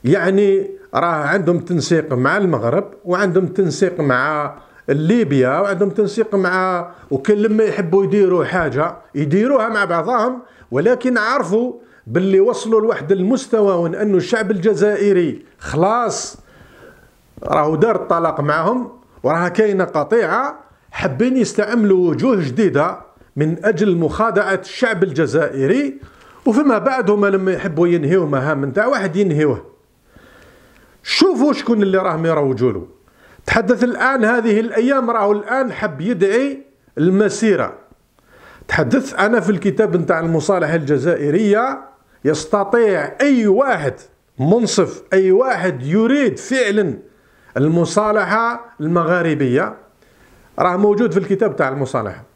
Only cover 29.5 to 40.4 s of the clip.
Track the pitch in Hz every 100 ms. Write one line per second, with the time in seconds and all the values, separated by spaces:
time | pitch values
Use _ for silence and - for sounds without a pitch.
29.5 | 110 - _ _ _ _ - - - -
30.5 | - _ _ _ _ - - 381 262 294
31.5 | 247 - 233 196 190 190 160 165 151 143
32.5 | 120 190 95 - - _ _ - - -
33.5 | 226 196 226 247 - 247 269 214 240 226
34.5 | 208 226 - 247 277 233 233 202 208 202
35.5 | 254 254 160 208 139 180 208 196 226 277
36.5 | 269 - _ _ - 165 190 208 202 226
37.5 | 170 117 - _ _ _ _ _ - -
38.5 | - - - 127 262 - - 202 233 180
39.5 | 190 202 - 214 170 156 165 165 165